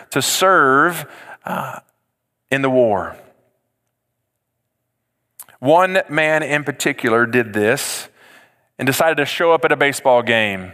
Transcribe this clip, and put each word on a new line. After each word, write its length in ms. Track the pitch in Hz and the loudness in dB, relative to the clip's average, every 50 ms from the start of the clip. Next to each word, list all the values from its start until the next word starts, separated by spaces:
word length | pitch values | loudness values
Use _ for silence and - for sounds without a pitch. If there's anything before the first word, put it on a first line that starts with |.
| - - | -16 -8
to 120 | - 143 127 | -4 -4 -2
serve, 840 | - - - 185 190 190 170 147 135 131 139 151 175 175 160 151 - - - - - - - _ | -2 -2 0 2 2 4 4 4 4 4 2 2 0 -2 -4 -10 -14 -18 -20 -20 -20 -20 -16 _
uh, 360 | 185 185 185 - 127 123 - - _ _ _ _ _ _ _ _ _ _ _ _ _ | -10 -8 -8 -8 -10 -12 -16 -20 _ _ _ _ _ _ _ _ _ _ _ _ _
in 120 | 131 139 135 | -4 -2 0
the 80 | 135 | 0
war. 460 | 131 127 123 113 104 95 85 80 - - - _ _ _ _ _ _ _ _ _ _ _ _ _ _ _ _ _ _ _ _ _ _ _ _ _ _ _ _ _ _ _ _ _ _ _ _ _ _ _ _ _ _ - - - _ _ | 2 2 2 2 2 -2 -4 -6 -12 -16 -20 _ _ _ _ _ _ _ _ _ _ _ _ _ _ _ _ _ _ _ _ _ _ _ _ _ _ _ _ _ _ _ _ _ _ _ _ _ _ _ _ _ _ -20 -20 -20 _ _
One 440 | - 131 156 170 185 190 190 190 - - | 0 2 4 4 4 4 2 0 -2 -2
man 340 | 147 156 156 156 156 156 156 | -2 0 0 2 2 0 0
in 220 | 135 143 147 147 | 0 -2 -2 -2
particular 600 | 151 139 - - 160 135 - - 120 113 117 120 | -4 -6 -4 -4 -4 -4 -2 0 2 2 2 2
did 260 | 117 117 123 120 110 104 | 2 2 0 0 0 -2
this 560 | 107 104 107 123 143 - - - - - - _ _ _ - - - _ _ _ _ _ _ _ - | 0 0 2 0 0 -2 -6 -10 -10 -12 -16 _ _ _ -20 -20 -20 _ _ _ _ _ _ _ -6
and 80 | 127 | -2
decided 300 | 131 131 - 165 165 156 | -2 0 2 2 0 0
to 80 | 147 143 | 0 -2
show 280 | 131 - - 180 170 165 | -4 -2 0 2 2 2
up 120 | 156 165 | 2 2
at 80 | 156 151 | 0 0
a 40 | |
baseball 460 | 135 143 143 135 - - 143 127 120 117 | 0 0 0 -2 0 2 2 2 4 2
game, 500 | 113 117 113 110 107 98 95 92 90 | 2 0 0 0 -2 -4 -6 -10 -14